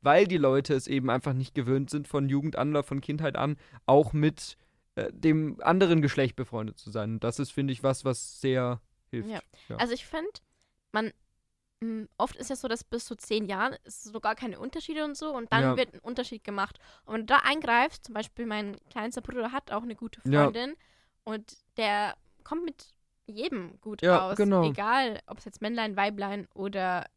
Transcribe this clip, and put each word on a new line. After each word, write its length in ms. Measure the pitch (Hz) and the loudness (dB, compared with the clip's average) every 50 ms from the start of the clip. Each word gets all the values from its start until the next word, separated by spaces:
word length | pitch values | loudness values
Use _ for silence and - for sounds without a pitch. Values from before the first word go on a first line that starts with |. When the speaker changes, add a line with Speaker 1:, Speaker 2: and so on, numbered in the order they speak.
Speaker 1:
weil 260 | - 139 147 170 202 180 | 6 8 8 8 8 8
die 100 | 185 170 | 6 4
Leute 360 | 143 135 131 139 139 - 147 | 4 6 6 4 4 2 0
es 140 | 135 - - | 0 2 0
eben 220 | 135 135 127 131 | 0 0 2 2
einfach 240 | 117 131 - 143 131 | 0 0 0 0 -2
nicht 200 | 131 131 - - | -2 -2 -2 -2
gewöhnt 360 | 147 127 117 131 135 139 127 | -2 0 2 2 2 0 0
sind, 180 | - 147 143 - | -4 -6 -6 -2
von 220 | - 147 139 135 | -2 0 0 2
Jugend 260 | 135 139 143 156 - | 0 0 0 0 -2
an 160 | - 120 147 | 0 0 0
oder 120 | 151 147 139 | 0 0 0
von 180 | - 139 139 | 0 -4 -6
Kindheit 340 | - - 147 151 160 147 - | -4 -4 -4 -2 -2 -2 0
an 220 | - 131 143 151 - - - - - _ | 0 0 0 -2 -4 -8 -20 -20 -10 _
auch 280 | - 131 143 156 110 - | 6 8 8 8 6 2
mit, 440 | 151 147 156 156 - - - - _ _ _ _ _ _ _ _ | 4 4 4 2 0 -12 -14 -14 _ _ _ _ _ _ _ _
äh, 160 | - - - - | -6 -6 -6 -6
dem 440 | - - 160 156 156 156 151 - - | 0 2 4 4 4 2 -2 -4 -2
anderen 400 | - - 170 185 196 175 170 160 | 2 2 4 6 6 6 6 4
Geschlecht 340 | 147 143 - - 135 127 - | 4 2 2 2 0 0 0
befreundet 420 | - 127 - - 113 107 107 107 - | -4 -10 -6 -6 -8 -6 -8 -10 -12
zu 120 | - - | -16 -8
sein. 240 | 104 117 104 110 113 | -6 -6 -4 -4 -4
Und 100 | 110 - | -2 -2
das 160 | 117 117 - | -4 -2 -2
ist, 120 | 143 127 | -6 -4
finde 220 | - - 139 139 131 | -2 -2 0 0 -2
ich, 100 | 113 - | 0 2
was, 220 | 135 135 131 - | 0 0 2 0
was 340 | 135 127 - - - - - | -2 -2 -2 -6 -14 -14 -4
sehr 400 | - 135 131 131 127 123 123 113 _ _ _ _ _ _ | -2 0 2 2 0 0 -2 -4 _ _ _ _ _ _
hilft. 180 | - 120 - 214 | -8 -8 -6 -6
Speaker 2:
Ja. 100 | 220 190 - _ _ - - _ | -8 -10 -12 _ _ -20 -16 _
Speaker 1:
Ja. 60 | - - | -4 -4
Speaker 2:
Also 160 | 233 240 233 | -2 -2 -2
ich 120 | 262 - | -6 -8
find, 360 | - - 320 320 403 - - _ _ _ _ _ _ _ _ _ _ - | -8 -8 -8 -8 -8 -10 -14 _ _ _ _ _ _ _ _ _ _ -4
man, 180 | - 226 220 - _ _ _ _ _ _ _ _ _ _ _ _ _ | -4 -4 -4 -6 _ _ _ _ _ _ _ _ _ _ _ _ _
mm, 220 | 226 226 226 220 220 - _ _ | -8 -8 -6 -8 -10 -12 _ _
oft 200 | 233 262 - - | -4 -4 -2 -10
ist 120 | 254 - | -10 -10
ja 60 | 277 | -8
so, 120 | 254 - 262 | -8 -4 -6
dass 140 | 226 233 - | -6 -6 -6
bis 200 | _ - 240 - | _ -8 -8 -8
zu 100 | - 240 | -8 -14
zehn 300 | - - - 220 220 214 | -14 -6 -4 -2 -2 -2
Jahren 300 | 190 202 190 208 262 277 - _ | -4 -4 -4 -4 -4 -4 -8 _
es 200 | - 208 - - | -18 -18 -18 -18
so 160 | 214 208 220 | -14 -14 -4
gar 140 | - 214 220 | -2 -2 -2
keine 240 | 220 254 233 185 - | -2 -6 -10 -8 -8
Unterschiede 440 | - 262 - 330 - - 320 311 302 | -10 -10 -10 -10 -10 -8 -6 -6 -4
und 140 | 302 285 - | -6 -6 -8
so 180 | 311 311 294 | -8 -8 -6
und 160 | 254 233 226 | -8 -4 0
dann 100 | - 226 - | 2 2 4
Speaker 1:
Ja. 140 | - 127 - | 2 2 2
Speaker 2:
wird 160 | 262 - - | 0 -2 -2
ein 60 | - | -16
Unterschied 440 | _ 226 240 247 240 - - 220 _ | _ -8 -6 -6 -6 -6 -8 -14 _
gemacht. 340 | - 208 202 196 202 - - _ - - _ _ | -8 -4 -4 -4 -6 -6 -18 _ -20 -20 _ _
Und 80 | - 220 | -8 -8
wenn 80 | 226 | -8
du 40 | 220 220 254 | 0 4 4
da 60 | 277 - | 4 6
eingreifst, 640 | - 285 311 302 254 233 240 254 262 - - _ | 4 0 0 0 2 4 4 4 2 0 -6 _
zum 80 | - 233 | -10 -8
Beispiel 320 | 208 226 - _ - 240 | -8 -8 -8 _ -10 -8
mein 320 | 226 214 214 208 202 196 - _ _ | -6 -4 -4 -6 -6 -8 -12 _ _
kleinster 320 | - 240 214 233 247 269 | -10 -8 -8 -6 -6 -8
Bruder 300 | - - 247 247 226 226 | -10 -8 -6 -4 -4 -4
hat 200 | 247 277 - - | -4 -8 -8 -6
auch 120 | - 214 233 | -8 -6 -6
eine 120 | 240 220 | -8 -12
gute 260 | - 233 226 - - _ | -10 -12 -14 -14 -8 _
Speaker 1:
Ja. 180 | 131 135 147 147 | 2 6 6 6
Speaker 2:
Freundin 300 | 139 - 233 247 269 302 _ _ _ _ _ _ _ _ _ _ | 6 4 -2 -6 -6 -8 _ _ _ _ _ _ _ _ _ _
und 320 | - 214 220 214 - - _ _ _ _ - | -8 -8 -8 -8 -14 -20 _ _ _ _ -2
der 380 | 226 208 208 208 208 196 - _ _ _ _ _ _ | 0 0 2 0 0 -2 -4 _ _ _ _ _ _
kommt 200 | - 302 330 349 | -8 -6 -6 -6
mit 300 | 330 285 _ - _ _ _ _ _ _ _ _ - | -6 -8 _ -20 _ _ _ _ _ _ _ _ -16
jedem 540 | 208 208 254 330 277 220 180 165 - - | -10 -6 -6 -4 -4 -6 -8 -10 -14 -16
gut 220 | _ 220 214 202 - | _ -12 -10 0 4
Speaker 1:
Ja, 260 | 175 180 170 185 185 | 6 6 6 4 2
Speaker 2:
aus, 80 | 202 202 | 0 2
Speaker 1:
genau. 320 | 208 202 196 185 170 156 | 2 4 6 4 4 4
Speaker 2:
egal 500 | 139 131 202 214 240 269 277 240 214 - - | 2 0 0 2 2 2 2 0 -2 -6 -12
ob's 200 | - - - - | -14 -18 -16 -16
jetzt 140 | 226 - - | -20 -14 -10
Männlein, 360 | 214 214 233 233 226 214 202 196 | -8 -6 -4 -4 -4 -4 0 0
Weiblein 500 | 196 208 208 202 202 196 202 208 190 _ _ | 0 0 0 -4 -6 -6 -6 -8 -10 _ _
oder 540 | - 196 196 196 196 185 185 180 175 - - _ | -8 -8 -4 -4 -2 -2 0 -2 -2 -4 -8 _